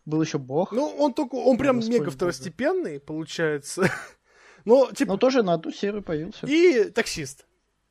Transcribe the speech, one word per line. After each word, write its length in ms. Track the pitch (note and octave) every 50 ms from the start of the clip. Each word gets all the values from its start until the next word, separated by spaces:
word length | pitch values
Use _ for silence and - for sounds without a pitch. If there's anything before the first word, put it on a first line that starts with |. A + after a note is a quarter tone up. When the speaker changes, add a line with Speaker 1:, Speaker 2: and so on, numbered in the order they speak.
| _
Speaker 1:
был 160 | D#3 D3+ D#3
еще 180 | D#3+ D3+ - D3
Бог. 320 | C3+ B2 C3 D#3 F#3 -
Speaker 2:
Ну, 160 | G3+ A#3 D4 D4+ - -
он 160 | D4 D4 A#3
только, 220 | - D4+ A#3+ -
он 220 | B3 - B3 C4+ G#3+
Speaker 1:
Да, 60 | C4+
Speaker 2:
прям 120 | C#4 B3+ A#3+
Speaker 1:
Господь 160 | A3+ A3+ A#3+
Speaker 2:
мега 120 | A#3 D3
Speaker 1:
Бог, 80 | F3 C#3+
да. 40 | -
Speaker 2:
второстепенный, 840 | F#3+ F3 E3+ - B2+ F#3 - - A#3+ D4+ F#4+ F#4 E4 G3 D3 C#3
получается. 840 | - - D#3 D#3 D#3+ D3+ - - E3 D#3 D3+ D3 C#3 - - F3 F#3+
<laughs> 840 | E3+ - - - - - _ _ _ _ _ _ - - - -
Но, 260 | G3+ A#3 C#4 B3+ A3+
типа 200 | G3+ - C#4 F#3 F#3+
Speaker 1:
Но 40 | G3
тоже 260 | B3 C4 C4 C4 A3
на 100 | F3+ E3+
одну 180 | E3 - -
серию 300 | - - - G3+ G#3+ G#3+
появился. 460 | G3 - E3 D3+ D#3 G3 - - - -
Speaker 2:
И 380 | C#4+ E4 E4+ F4+ C#4+ A#3 G3+ F3
таксист. 560 | F3+ A3+ - - - E3+ D3 C3 - - _ _ _ _ _ _ _ _ _ _